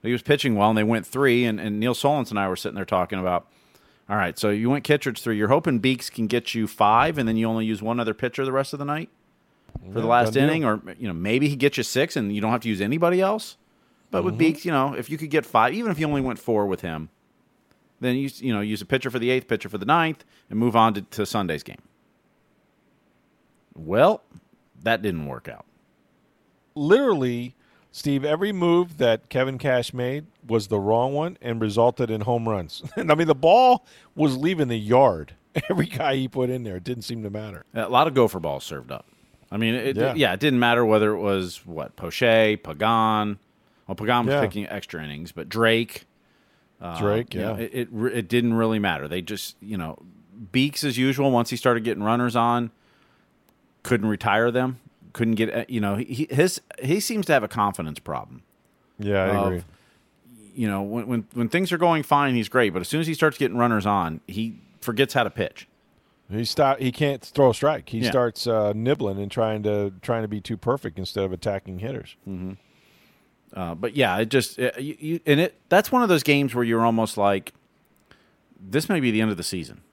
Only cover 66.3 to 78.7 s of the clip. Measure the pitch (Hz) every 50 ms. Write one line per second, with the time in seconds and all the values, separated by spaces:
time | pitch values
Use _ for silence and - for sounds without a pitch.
66.3 | 95 107 120 110 - - 147 135 139 135 135 127 123 - 151 143 139 127 - -
67.3 | _ 147 143 127 110 - - 147 156 120 - - - 113 120 120 - 131 123 117
68.3 | 110 - - 120 113 110 107 104 104 107 113 123 147 151 139 104 98 98 101 101
69.3 | - - 113 110 107 107 104 107 104 104 101 101 95 90 - - 120 113 110 104
70.3 | 107 104 92 - 117 92 - 117 127 139 - - 80 - 92 - - 101 98 95
71.3 | 92 87 - 110 98 98 _ - 92 90 101 120 139 113 - - - _ _ 98
72.3 | 98 90 92 95 95 95 _ _ _ _ _ _ _ _ _ _ _ _ _ _
73.3 | _ _ _ _ - 95 92 85 85 82 98 120 101 147 131 104 90 98 113 110
74.3 | 123 131 120 - - - 127 123 - - 135 147 151 - 156 156 165 170 _ -
75.3 | 143 143 170 - - _ _ _ - 196 - - - 247 240 214 180 156 - -
76.3 | 147 143 143 135 117 123 120 117 117 113 113 117 113 113 113 107 - - 101 101
77.3 | 98 98 - - _ _ _ _ _ _ _ _ _ _ _ _ - _ _ _
78.3 | _ _ _ _ _ _ 95 95